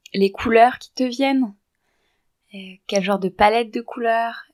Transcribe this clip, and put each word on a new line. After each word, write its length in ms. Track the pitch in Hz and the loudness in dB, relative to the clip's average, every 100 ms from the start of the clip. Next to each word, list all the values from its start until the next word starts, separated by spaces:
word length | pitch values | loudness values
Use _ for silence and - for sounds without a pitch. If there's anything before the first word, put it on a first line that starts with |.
| - | -10
les 160 | 196 196 | 0 0
couleurs 480 | - 247 226 240 - | 0 2 6 6 4
qui 140 | - | -10
te 100 | - | -6
viennent ? 520 | 254 240 269 269 233 202 _ _ _ _ _ _ _ _ _ | -4 -2 0 0 -2 -6 _ _ _ _ _ _ _ _ _
Euh, 200 | 196 190 185 - | -20 -20 -20 -6
quel 160 | 202 | -4
genre 160 | 185 196 | -2 -2
de 120 | 185 | -2
palette 440 | - 208 226 226 | 2 2 2 -2
de 60 | 240 | -6
couleurs ? 640 | 233 - 233 226 233 233 - | -10 -6 -2 -2 -2 -8 -18